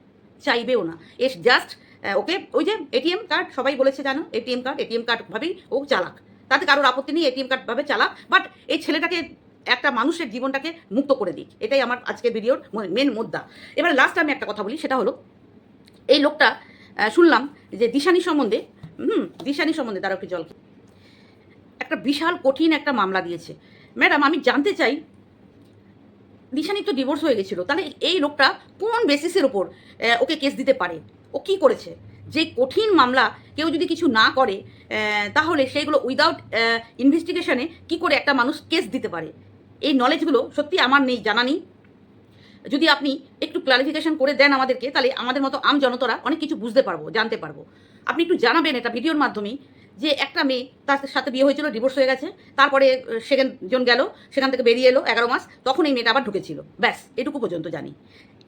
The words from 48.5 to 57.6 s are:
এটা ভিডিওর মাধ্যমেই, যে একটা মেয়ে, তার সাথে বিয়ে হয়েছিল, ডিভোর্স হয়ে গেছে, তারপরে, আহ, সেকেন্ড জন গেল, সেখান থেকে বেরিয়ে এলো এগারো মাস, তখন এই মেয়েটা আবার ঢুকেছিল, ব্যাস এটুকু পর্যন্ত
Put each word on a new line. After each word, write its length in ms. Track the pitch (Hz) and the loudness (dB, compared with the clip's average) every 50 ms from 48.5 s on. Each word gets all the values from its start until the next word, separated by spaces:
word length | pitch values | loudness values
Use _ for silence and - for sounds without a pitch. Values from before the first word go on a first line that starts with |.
| - 330 311 311 262 | 4 4 2 0 0
এটা 140 | 233 226 233 | -2 -2 -4
ভিডিওর 280 | 214 247 247 320 311 | -4 -2 -2 0 0
মাধ্যমেই, 400 | 302 262 226 196 214 202 208 262 277 - - _ - - _ _ | 0 0 -2 -2 -6 -8 -8 -10 -12 -16 -20 _ -20 -20 _ _
যে 100 | 190 269 | -6 -2
একটা 360 | 311 269 - 277 - - 349 294 | -2 -2 -2 -2 -2 -2 -2 0
মেয়ে, 240 | 262 262 247 254 - - _ _ | 0 -2 -2 -6 -10 -16 _ _
তার 120 | 277 277 277 277 | -2 -2 -2 -4
সাথে 240 | 269 - 277 277 285 | -4 -6 -4 -4 -2
বিয়ে 120 | 240 262 277 | 0 2 2
হয়েছিল, 260 | 285 269 302 302 294 | 2 2 0 -2 -4
ডিভোর্স 260 | 208 226 247 262 - | -2 -2 -2 0 0
হয়ে 100 | 277 262 | 2 2
গেছে, 260 | 262 262 262 294 381 - - - - - | 2 0 -2 -4 -10 -12 -14 -20 -6 0
তারপরে, 480 | - 262 285 269 269 269 262 254 254 - | 2 2 4 4 6 6 4 4 2 -2
আহ, 160 | - 226 220 | -6 -8 -8
সেকেন্ড 520 | - - 277 262 262 254 - - - 190 | -2 0 2 2 2 0 -4 -8 -6 -2
জন 120 | 254 254 247 | -2 0 2
গেল, 240 | 247 240 247 330 - - - - - | 2 2 2 2 -2 -4 -12 -20 -8
সেখান 200 | - 277 262 269 | -4 -2 0 0
থেকে 120 | 262 262 233 | 0 2 4
বেরিয়ে 260 | 233 233 254 262 254 | 4 4 6 6 6
এলো 160 | 262 302 349 | 4 4 2
এগারো 220 | 254 220 226 240 | 0 0 0 0
মাস, 200 | 240 262 359 - - - - - | 0 -2 -4 -4 -8 -16 -4 -2
তখন 220 | 247 - 359 320 | -2 0 2 2
এই 80 | 285 262 | 2 0
মেয়েটা 180 | 240 220 233 | 0 2 2
আবার 120 | 226 269 247 | 2 2 0
ঢুকেছিল, 380 | 208 196 175 - - 147 143 - - - - | -2 -4 -6 -6 -8 -12 -14 -14 -16 -6 -2
ব্যাস 240 | 233 214 175 - - - _ | -2 -2 -2 -4 -10 -10 _
এটুকু 220 | - 254 294 269 254 | -6 -6 -4 -4 -4
পর্যন্ত 280 | 226 180 170 156 | -4 -4 -4 -6